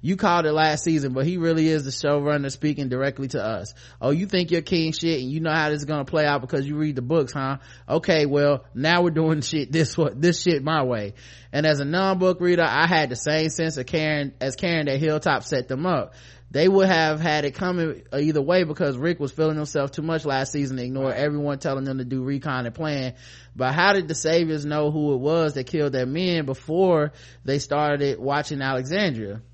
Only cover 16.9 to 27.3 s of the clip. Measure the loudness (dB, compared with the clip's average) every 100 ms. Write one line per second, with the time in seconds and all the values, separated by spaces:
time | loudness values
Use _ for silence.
16.9 | 4 2 2 0 0 -2 -2 -4 -2 -2
17.9 | -4 -6 -2 0 0 2 2 2 0 -2
18.9 | 0 -2 -2 -6 0 0 0 -4 -2 -4
19.9 | -4 -4 -2 -2 -2 -2 -2 -4 -4 -4
20.9 | -2 -2 0 -2 0 -4 -4 -4 -4 -4
21.9 | -4 -4 -4 -4 -4 -4 -4 -6 -6 -4
22.9 | -4 -6 -8 -20 -20 -20 -4 -2 4 4
23.9 | 4 2 -2 2 2 2 -2 -2 0 0
24.9 | 0 0 0 2 2 0 -2 -4 0 0
25.9 | 0 -2 0 0 0 -2 -6 -4 2 4
26.9 | 4 2 -4 -20